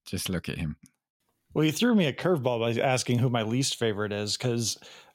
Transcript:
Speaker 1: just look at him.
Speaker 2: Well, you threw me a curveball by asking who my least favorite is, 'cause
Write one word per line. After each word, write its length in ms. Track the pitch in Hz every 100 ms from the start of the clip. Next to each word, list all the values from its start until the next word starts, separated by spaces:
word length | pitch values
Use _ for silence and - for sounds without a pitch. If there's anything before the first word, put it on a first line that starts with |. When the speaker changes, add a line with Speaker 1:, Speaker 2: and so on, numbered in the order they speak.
| -
Speaker 1:
just 220 | 92 -
look 200 | 90 -
at 80 | -
him. 200 | 80 73 - _ _ _ _ _ _
Speaker 2:
Well, 120 | -
you 80 | 156
threw 220 | 151 240 220
me 100 | 160
a 60 |
curveball 480 | 123 170 180 123 120
by 200 | 117 117
asking 380 | 139 127 - 123
who 100 | 127
my 140 | 120
least 340 | 110 123 135 -
favorite 360 | 117 101 107
is, 240 | 104 104 -
'cause 420 | 127 120 110 - - - -